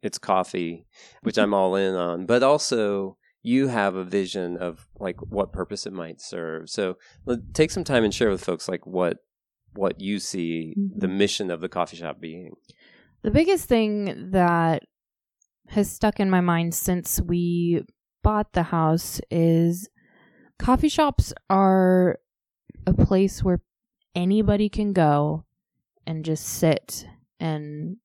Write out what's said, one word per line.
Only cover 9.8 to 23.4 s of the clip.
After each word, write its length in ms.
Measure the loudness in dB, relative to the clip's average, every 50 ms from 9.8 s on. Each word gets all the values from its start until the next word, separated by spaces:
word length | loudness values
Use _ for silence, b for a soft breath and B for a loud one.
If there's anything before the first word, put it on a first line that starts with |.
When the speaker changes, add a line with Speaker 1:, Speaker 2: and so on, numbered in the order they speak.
| -2 -2 -2 -4
Speaker 1:
you 180 | -6 -6 -6 -6
see 540 | -6 -8 -6 -6 -4 -4 -4 -6 -6 -6 -6 -4
Speaker 2:
Mm-hmm. 220 | -4 -4 -4 -4
Speaker 1:
the 80 | -4 -4
mission 440 | 0 0 0 0 0 -4 -4 -6
of 100 | -6 -6
the 80 | -8 -8
coffee 280 | -4 -4 -4 -4 -6 -12
shop 220 | -10 -10 -10 -10
being. 340 | -12 -14 -14 -14 -16 -18 -20 _ _ b b b b b b b b b b b
Speaker 2:
The 100 | _ 0
biggest 340 | 2 2 2 4 2 0 0
thing 680 | 0 2 2 2 0 -2 -4 -4 -6 -8 -10 -10 -2
that 520 | 0 2 2 4 2 2 2 2 0 0 -4 _ _ _ _ _ _ _ _ _ _ _ _ _ _ _ _ _
has 200 | -2 -2 -2 -2
stuck 280 | -2 -2 0 0 0 0
in 100 | 0 2
my 120 | 2 2
mind 320 | 4 4 2 2 0 -2 -4
since 480 | -4 -2 -2 -2 -2 -2 -4 -4 -4
we 600 | -2 0 0 0 0 0 0 0 2 2 0 0 -2 _ _ _ _ _ _ _ _
bought 300 | 0 2 2 -2 _ _
the 100 | -2 0
house 580 | 0 0 2 2 4 2 2 0 -4 -10 -10 -10 _
is 600 | 0 2 4 6 6 6 4 2 2 -2 -6 -14 b b b b b b b b b b b b b b
coffee 320 | 2 2 2 4 4 0
shops 440 | 2 2 2 2 4 2 0 0 0 -16 _ _
are 720 | 2 4 4 6 6 6 6 6 6 6 4 4 2 -2 _ _ _ _ _ _ _ _ _ _ -20 -8 -2 0
a 60 | 4
place 500 | 4 4 4 6 4 2 2 0 -2